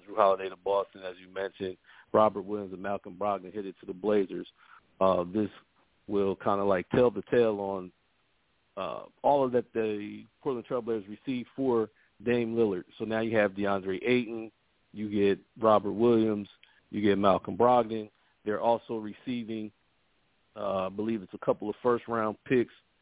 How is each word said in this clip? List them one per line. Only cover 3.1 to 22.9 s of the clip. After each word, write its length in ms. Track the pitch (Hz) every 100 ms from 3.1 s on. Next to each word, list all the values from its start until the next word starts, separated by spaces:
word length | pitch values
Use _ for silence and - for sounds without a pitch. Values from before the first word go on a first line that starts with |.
| 90
Brogdon 360 | 104 98 90
headed 200 | 104 98 -
to 60 | 98
the 60 |
Blazers, 540 | 92 101 104 95 90 87 _ _ - _ -
uh, 240 | 95 90 87
this 160 | 101 101 - _ _ _ _ -
will 300 | 101 98 92
kinda, 280 | 113 101
like, 240 | 101 92 90
tell 220 | - 123
the 120 | 104 -
tale 300 | 123 113 101
on, 320 | 98 98 90 _ _ _ _ _ _ _ _ -
uh, 240 | 90 55 50 _
all 220 | 127 143
of 80 | 131
that 180 | 120 117
the 500 | 117 110 104 104 104 113 _
Portland 220 | 151 123
Trail 160 | - 127
Blazers 280 | 113 110 98
received 400 | 104 - 127 117
for 360 | - 135 117 107 _ _ _
Dame 320 | 101 120 113 117
Lillard. 280 | 110 90 - -
So 80 |
now 160 | 110 110
you 160 | 113 110
have 160 | 104
DeAndre 480 | 98 98 98 95 92 120
Ayton, 440 | 123 110 113 110 _ _ _ _
you 160 | 104 107
get 280 | 104 101 95 - -
Robert 320 | 110 107 101
Williams, 560 | 98 117 117 110 104 101 _ _ _ _
you 120 | 104
get 160 | 104 98
Malcolm 400 | 101 90 - 90
Brogdon. 500 | 120 123 110 110 107 _ _ _
They're 160 | 107 101
also 360 | 113 113 - 117
receiving, 760 | 107 101 - 120 110 113 107 _ _ _ _ _ _ _ _ 107
uh, 300 | 104 98 95
I 20 |
believe 340 | 98 110 113
it's 120 | 92
a 100 | -
couple 240 | - 120 104
of 80 | -
first-round 540 | 123 120 - 117 107 104 -
picks 260 | 127 110 - _